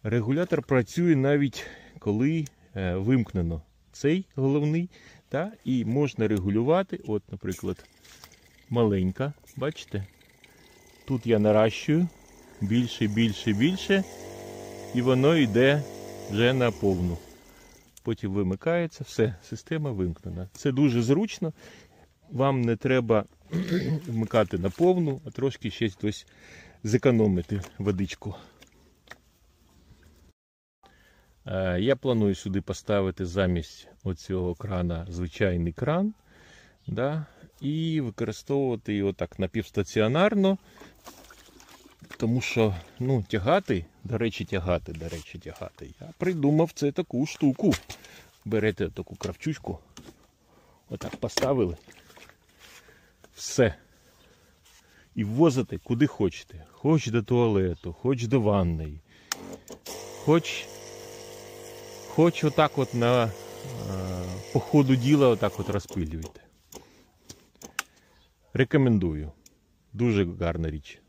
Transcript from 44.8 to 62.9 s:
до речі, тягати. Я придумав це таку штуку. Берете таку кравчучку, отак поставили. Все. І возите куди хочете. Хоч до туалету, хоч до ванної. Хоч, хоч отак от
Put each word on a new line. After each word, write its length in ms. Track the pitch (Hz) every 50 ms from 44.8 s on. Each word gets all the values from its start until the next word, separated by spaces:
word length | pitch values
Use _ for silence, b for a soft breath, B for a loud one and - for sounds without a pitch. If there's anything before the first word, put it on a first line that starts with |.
| - - 78
до 160 | 78 80 82
речі, 300 | 85 82 78 - - -
тягати. 500 | - - - - - - _ - - - - _
Я 60 | 131 165 -
придумав 540 | _ 170 180 185 160 139 143 151 156 165 165
це 200 | - - 151 143
таку 340 | 143 - 165 _ - 120 143
штуку. 480 | - - - - 277 254 - - 190 107 - - B B B B B B B B B B B _
Берете 440 | 104 110 107 104 110 98 - 101 85
таку 260 | - - 92 - -
кравчучку, 640 | - - 92 90 - - 160 151 - - - 92 - _ _ _ - - - - _ _ _ _ _ b b b b b b b b b _
отак 260 | - - - 120 -
поставили. 600 | - - 117 - - - 131 139 127 104 90 85 - _ B B B B B B B B B B B B B B B B B B B B B B B B B B B B _ _
Все. 400 | - - - - - 123 110 - b b b b b b b b b b b b b b b b b b _ - b b b b b b b b
І 80 | 117 107
возите 540 | 101 110 131 170 160 123 131 113 - -
куди 300 | - _ - 123 120 147
хочете. 580 | 147 - - 104 90 - - - _ - 82 - -
Хоч 360 | - - - 143 165 151 -
до 160 | 120 107 120 101
туалету, 680 | - 123 120 120 113 104 98 95 90 85 - - 87 80
хоч 300 | - - 127 139 120 117
до 180 | 107 131 131
ванної. 600 | 107 107 101 98 90 85 82 80 80 76 73 78 _ B B B B B B B B B B B B B - - _ - - - - - - - -
Хоч, 400 | 147 156 170 - - - - - - - - - - - - - - - - - 52 - - - - - - - - - - - - - - -
хоч 360 | - - 156 160 170 165 - -
отак 340 | 151 - - 151 147 -
от 160 | 143 131 -